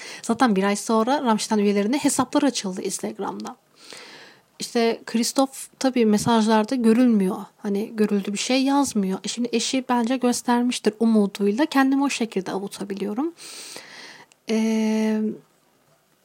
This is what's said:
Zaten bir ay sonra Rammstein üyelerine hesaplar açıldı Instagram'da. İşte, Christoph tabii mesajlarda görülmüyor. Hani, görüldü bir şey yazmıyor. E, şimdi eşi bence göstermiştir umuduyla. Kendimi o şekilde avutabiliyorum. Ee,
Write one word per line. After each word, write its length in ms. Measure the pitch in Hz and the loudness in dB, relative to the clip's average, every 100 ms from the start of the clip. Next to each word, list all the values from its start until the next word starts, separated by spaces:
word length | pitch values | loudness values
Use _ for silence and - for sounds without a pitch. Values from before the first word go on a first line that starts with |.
| - - | -10 -8
Zaten 340 | - 226 254 190 | -4 2 2 2
bir 80 | |
ay 120 | 196 208 | 0 -2
sonra 480 | - 220 226 294 | 0 0 2 0
Rammstein 360 | 254 214 - 214 | 2 0 0 0
üyelerine 380 | 202 202 202 277 | 2 2 0 0
hesaplar 460 | 277 - - 294 | 0 0 0 0
açıldı 380 | 285 - 190 185 | 0 0 -6 -6
Instagram'da. 720 | 196 - 208 214 202 202 214 254 _ _ - - - - - - _ - | -8 -6 -8 -8 -8 -8 -12 -16 _ _ -20 -20 -20 -20 -20 -20 _ -14
İşte, 420 | - 240 226 - - | -4 0 0 -2 -4
Christoph 520 | 226 233 - 269 - - - | -2 0 2 0 -2 -18 -4
tabii 260 | 262 254 220 | 0 4 4
mesajlarda 720 | 208 240 226 214 220 214 262 | 4 4 2 4 2 2 2
görülmüyor. 600 | 226 226 254 214 190 202 196 _ | 4 6 4 4 2 -2 -10 _
Hani, 380 | 208 202 220 220 | -4 -4 -2 -2
görüldü 380 | 208 208 196 | 0 0 -2
bir 40 | 202 | -4
şey 260 | - 262 | 0 0
yazmıyor. 560 | 269 277 262 208 190 190 | 2 2 2 0 -2 -2
E, 40 | 208 | -6
şimdi 220 | 233 240 | -6 -2
eşi 340 | 233 - 262 254 | -2 -2 -2 0
bence 280 | 240 233 262 | 0 0 0
göstermiştir 760 | 247 240 - 240 247 - 214 214 | 0 0 0 0 0 0 -2 2
umuduyla. 640 | 226 220 196 - 202 214 311 | 4 4 2 0 0 0 0
Kendimi 380 | 269 269 269 | 2 2 2
o 60 | 277 | 0
şekilde 420 | - 220 190 180 | -2 -4 -4 -6
avutabiliyorum. 840 | 190 196 - 202 196 196 214 330 - - - - - - - - - - _ - | -6 -8 -10 -8 -6 -6 -4 -4 -6 -16 -18 -16 -18 -18 -20 -20 -20 -20 _ -4
Ee, 720 | 220 220 220 220 220 220 214 214 - - _ _ _ _ _ _ _ | 0 2 2 2 2 0 0 -2 -6 -14 _ _ _ _ _ _ _